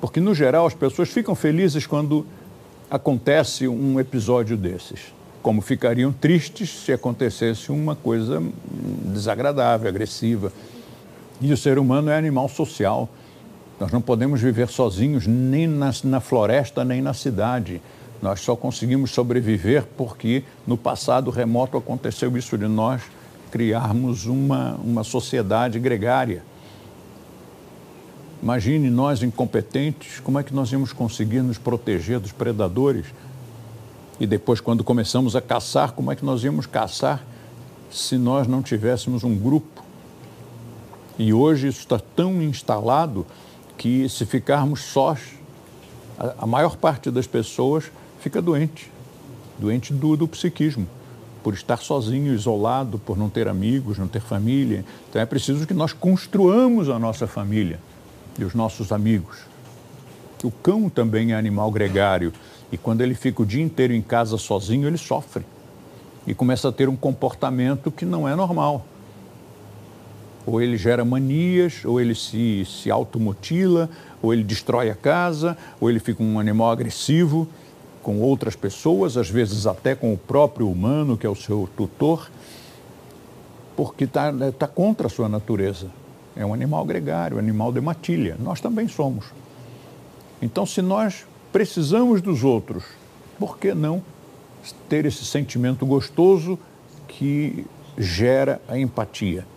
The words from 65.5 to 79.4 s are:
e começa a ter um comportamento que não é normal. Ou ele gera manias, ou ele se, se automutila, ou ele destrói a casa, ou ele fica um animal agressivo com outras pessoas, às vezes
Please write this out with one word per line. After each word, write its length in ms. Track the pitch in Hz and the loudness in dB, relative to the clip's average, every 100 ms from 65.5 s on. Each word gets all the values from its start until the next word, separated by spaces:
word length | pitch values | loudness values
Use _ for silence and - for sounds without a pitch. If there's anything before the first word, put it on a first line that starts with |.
| - - - - - - - - | -16 -20 -20 -20 -20 -20 -16 -8
e 80 | |
começa 360 | 110 127 127 139 | 0 0 2 0
a 20 | |
ter 160 | 113 135 | 2 0
um 80 | 131 | 2
comportamento 960 | 143 131 131 - 135 127 127 135 156 | -2 -2 -4 -2 -2 0 0 0 -4
que 140 | 143 175 | -4 -4
não 220 | 170 147 | -2 -2
é 80 | 151 | 0
normal. 500 | 190 170 147 143 - - - - - - - - - - - - - - - - - | 0 0 0 -2 -6 -18 -20 -20 -20 -20 -20 -20 -20 -20 -20 -20 -20 -20 -20 -12 -2
Ou 160 | 113 | 2
ele 160 | 120 117 | 2 2
gera 260 | 101 120 | 2 4
manias, 800 | 120 127 135 147 180 180 180 - - | 4 2 2 2 2 4 2 0 0
ou 140 | 120 | 2
ele 160 | 120 110 | 2 0
se, 500 | - 110 117 104 92 | -4 0 0 2 -2
se 240 | - - | -6 0
automutila, 1000 | 107 120 120 110 98 - 165 185 170 165 - - - | 0 0 -2 -2 -4 -4 0 4 4 2 -4 -20 -4
ou 120 | 113 | 2
ele 100 | 117 | 2
destrói 460 | 107 107 - 120 117 | 2 -4 0 0 0
a 60 | 101 | 0
casa, 640 | 143 165 175 156 160 165 - - | 2 2 2 0 -2 -4 -10 -2
ou 100 | 117 | 2
ele 100 | 117 | 2
fica 240 | - 110 | 0 -2
um 160 | 110 107 | 0 2
animal 320 | 107 107 113 | 2 2 2
agressivo 760 | 113 117 - - 156 170 156 160 - - - - - | 2 -2 -6 0 4 4 2 -2 -8 -20 -20 -20 -14
com 200 | - 104 | -4 0
outras 340 | 120 135 113 - | 2 2 0 -4
pessoas, 640 | 101 - 160 180 185 123 | -6 -2 0 2 2 0
às 120 | 98 | 0
vezes 380 | 107 | 2